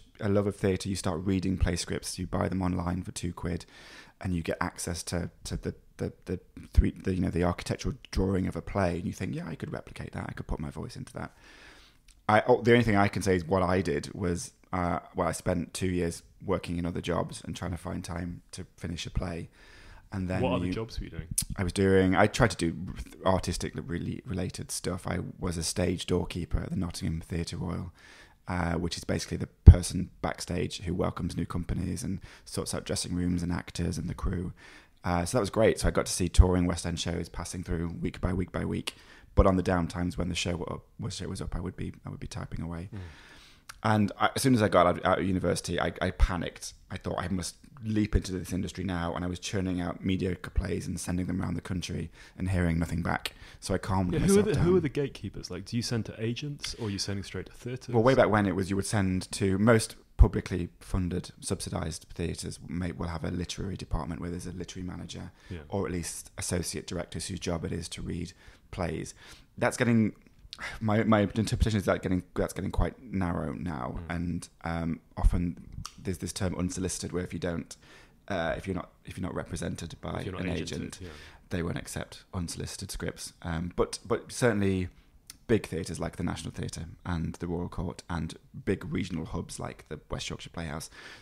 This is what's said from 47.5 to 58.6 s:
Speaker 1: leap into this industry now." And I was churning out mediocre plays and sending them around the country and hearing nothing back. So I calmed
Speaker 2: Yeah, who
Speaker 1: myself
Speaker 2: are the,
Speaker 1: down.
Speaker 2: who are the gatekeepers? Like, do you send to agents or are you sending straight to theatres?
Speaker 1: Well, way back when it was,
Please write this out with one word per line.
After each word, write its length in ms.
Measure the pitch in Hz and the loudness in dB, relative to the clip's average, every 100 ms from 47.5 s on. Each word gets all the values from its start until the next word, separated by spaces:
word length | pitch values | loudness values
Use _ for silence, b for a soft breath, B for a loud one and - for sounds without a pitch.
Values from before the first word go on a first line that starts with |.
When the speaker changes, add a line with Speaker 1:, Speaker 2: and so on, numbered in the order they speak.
| - - - | -10 -20 -10
Speaker 1:
leap 320 | 110 107 104 90 | -2 2 4 2
into 160 | - | 0
this 220 | 92 87 | -6 -4
industry 300 | 90 90 92 92 | -4 -4 -4 -4
now." 280 | 87 85 | -2 -2
And 120 | 71 90 | -2 -4
I 20 | |
was 100 | 87 | -4
churning 440 | - 98 92 90 | -4 -2 -2 -2
out 220 | 87 - | -2 -2
mediocre 460 | 92 92 92 87 - | 0 0 0 -4 -4
plays 380 | - 92 92 95 | -2 0 -2 -4
and 100 | 87 | -6
sending 280 | - 90 92 | -2 -2 -2
them 140 | 92 | -2
around 140 | 92 - | -2 -4
the 60 | |
country 480 | - 92 - 87 82 B B - | -4 -6 -4 -6 -8 B B -6
and 120 | 90 | 0
hearing 300 | 90 85 82 | 2 2 2
nothing 240 | 85 - | 0 0
back. 300 | 87 - - - B B | 0 -2 -4 -12 B B
So 140 | - 92 | -4 -2
I 20 | |
calmed 360 | - 95 95 | 0 2 2
Speaker 2:
Yeah, 60 | 156 | 2
who 80 | 170 | 6
Speaker 1:
myself 120 | 196 | 6
Speaker 2:
are 100 | 196 | 6
the, 60 | 147 | 4
Speaker 1:
down. 80 | |
Speaker 2:
who 140 | 170 185 | 4 4
are 20 | |
the 100 | 151 | 2
gatekeepers? 640 | 147 135 - 101 85 - | -2 -4 -6 -10 -10 -10
Like, 140 | 90 98 | -10 -4
do 100 | 120 | -4
you 80 | |
send 220 | 110 117 - | 0 -2 -4
to 100 | - | -4
agents 500 | 113 120 147 143 - - | -4 -4 -6 -8 -8 -6
or 80 | 107 | -4
are 20 | |
you 80 | 98 | -2
sending 260 | - 98 - | -2 -4 -6
straight 220 | 92 - | -8 -10
to 40 | |
theatres? 420 | - 120 127 - | -10 -8 -8 2
Speaker 1:
Well, 80 | 120 | 6
way 120 | 123 127 | 8 8
back 140 | 92 | 8
when 180 | 107 98 | 6 4
it 80 | |
was, 140 | 87 | 2